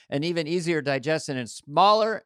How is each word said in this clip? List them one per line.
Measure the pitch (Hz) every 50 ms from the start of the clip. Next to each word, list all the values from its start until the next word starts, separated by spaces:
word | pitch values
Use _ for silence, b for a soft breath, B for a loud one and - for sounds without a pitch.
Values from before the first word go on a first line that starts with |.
| b b
and | - 143 151
even | 175 170 170 160
easier | 147 170 185 160 170 170 151
digestion | 135 143 139 135 120 156 160 151 - - 139
and | 127 120 104
smaller | - - - 147 147 160 190 208 214 220 214 226 214 - -